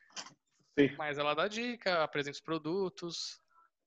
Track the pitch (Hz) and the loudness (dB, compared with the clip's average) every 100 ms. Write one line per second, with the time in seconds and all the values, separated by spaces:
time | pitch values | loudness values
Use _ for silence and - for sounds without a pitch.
0 | _ - - - _ _ _ - 139 143 | _ -16 -16 -20 _ _ _ 4 4 4
1 | 151 143 147 151 202 214 247 233 190 175 | -4 0 2 2 0 0 -4 -2 0 2
2 | 151 147 143 - - 160 151 190 185 - | 2 0 -4 -6 -4 -4 -2 -2 -2 -4
3 | 175 - - - _ _ _ _ | -10 -8 -10 -12 _ _ _ _